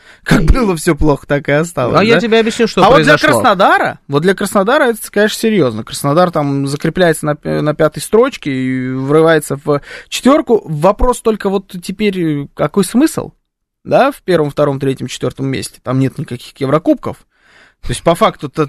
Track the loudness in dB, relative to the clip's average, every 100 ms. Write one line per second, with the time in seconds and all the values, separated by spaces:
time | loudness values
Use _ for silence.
0 | _ -12 0 2 4 4 2 0 0 2
1 | 2 0 -2 -4 0 -2 -2 -4 0 2
2 | 4 2 2 2 2 0 0 2 4 4
3 | 4 4 2 2 2 2 2 2 0 -6
4 | -4 0 0 0 0 0 2 2 0 -2
5 | -4 -2 0 0 0 2 0 -2 -10 -6
6 | -2 2 2 0 -2 -2 -4 -4 -4 0
7 | 0 0 -4 -6 -4 -4 -2 0 -2 -2
8 | -2 2 2 -2 -6 -4 -4 -4 -4 -6
9 | 0 2 4 2 0 -6 -4 -4 -6 -18
10 | -12 -2 2 2 2 0 0 0 0 2
11 | 0 0 -2 -2 -2 -4 -6 -12 -10 -4
12 | -2 -2 -2 -4 -8 -6 -2 0 0 0
13 | 0 -2 -10 -14 _ _ _ _ 0 2
14 | 2 -2 -2 0 0 -2 -2 -2 -4 -4
15 | -8 -8 -8 -6 -6 -6 -8 -12 -4 0
16 | 0 -4 -10 -12 -14 -8 -2 0 0 -2
17 | -4 -12 _ _ _ _ _ _ -8 -4
18 | -2 2 0 -2 -8 -4